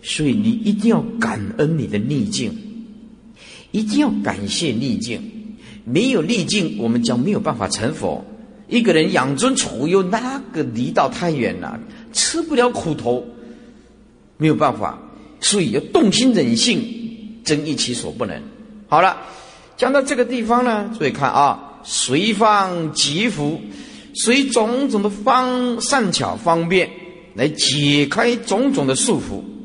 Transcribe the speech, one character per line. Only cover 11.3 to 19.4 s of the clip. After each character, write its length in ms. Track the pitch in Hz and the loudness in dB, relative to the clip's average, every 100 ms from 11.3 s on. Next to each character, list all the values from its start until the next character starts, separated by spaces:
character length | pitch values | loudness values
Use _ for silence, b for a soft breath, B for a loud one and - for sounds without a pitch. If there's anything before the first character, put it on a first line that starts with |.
远 280 | 151 107 87 | 0 -2 -2
了， 200 | 82 - - B B | -8 -10 -14 B B
吃 280 | - - 320 | -2 -2 -2
不 120 | 320 | -2
了 160 | 285 247 | 2 2
苦 240 | - 165 | 2 -4
头， 300 | 143 120 123 - - B B B B B - - _ _ _ | -2 -2 -2 -4 -16 B B B B B -20 -20 _ _ _
没 100 | 156 | 2
有 80 | |
办 220 | 147 143 - | 4 2 0
法。 200 | 87 57 - B B B | -6 -6 -18 B B B
所 200 | - 202 | 0 0
以 100 | 147 | 2
要 80 | 127 175 | -2 2
动 200 | - 233 | 4 4
心 200 | 160 262 | 4 4
忍 200 | 220 127 | 4 4
性， 300 | 233 240 233 - - - - - - | 2 2 0 -2 -8 -12 -12 -16 -12
增 240 | - 147 151 | -2 -2 0
益 80 | |
其 180 | 135 - | -4 -4
所 200 | 120 87 | -4 -6
不 120 | 76 113 | -6 -6
能。 140 | 71 71 - - - - | -6 -12 -18 -20 -20 0
好 140 | 151 | 4
了， 160 | 180 - B B | 4 0 B B